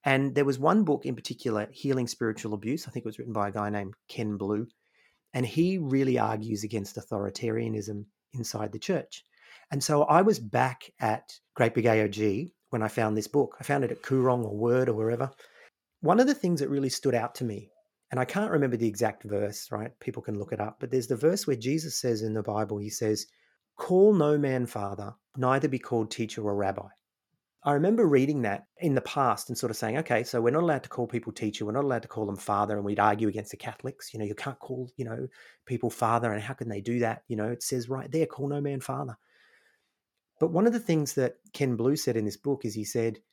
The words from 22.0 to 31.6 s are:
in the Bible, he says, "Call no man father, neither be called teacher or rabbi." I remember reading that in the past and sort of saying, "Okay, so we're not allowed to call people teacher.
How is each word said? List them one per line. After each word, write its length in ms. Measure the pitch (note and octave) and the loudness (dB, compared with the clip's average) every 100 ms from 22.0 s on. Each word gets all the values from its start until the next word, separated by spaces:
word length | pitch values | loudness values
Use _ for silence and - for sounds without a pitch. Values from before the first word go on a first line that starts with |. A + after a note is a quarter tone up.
| B2+ A2 | -2 -2
in 120 | A2 | -2
the 100 | G#2+ | -2
Bible, 340 | G#2 G#2 G#2 G#2 | -2 -2 -2 -4
he 120 | G#2 | -6
says, 380 | - A2 G#2+ - _ _ _ _ - | -4 0 0 -4 _ _ _ _ -14
"Call 380 | - F3+ G3+ | 2 6 8
no 240 | G3+ D3 D3+ | 8 6 4
man 280 | C#3+ C3 A#2+ | 4 2 0
father, 500 | A2+ G2+ G2 G#2 - _ - | -2 -6 -6 -10 -14 _ -2
neither 320 | B2+ C3+ D3+ | 2 4 2
be 120 | C3 | -2
called 300 | - A#2+ A2 | -2 -2 0
teacher 320 | - A2 - | -4 -6 -4
or 140 | G#2 G2+ | -2 0
rabbi." 320 | G2 G2 F#2+ _ _ _ _ _ _ _ | 0 -2 -8 _ _ _ _ _ _ _
I 100 | - | 0
remember 340 | D3 E3+ A3+ G3 | 2 4 4 6
reading 360 | C#3 C3+ D3 | 6 4 2
that 240 | A2+ G2 - _ | 0 -2 -8 _
in 160 | F3 | 2
the 80 | C3 | 2
past 480 | - - C3 G#2+ - | 0 0 2 2 -2
and 80 | A#2+ | -4
sort 140 | B2 | -4
of 40 | A2 | -2
saying, 220 | A2+ B2 | -2 -2
"Okay, 260 | D#3+ A2+ | 0 0
so 160 | A#2 B2 | 0 2
we're 120 | A#2 | 2
not 120 | D3 | 2
allowed 200 | E3+ C#3 | 2 0
to 60 | - | -4
call 180 | - A#2 | -6 -4
people 260 | A#2+ - | -4 -6
teacher. 320 | - G#2+ - | -4 -4 -4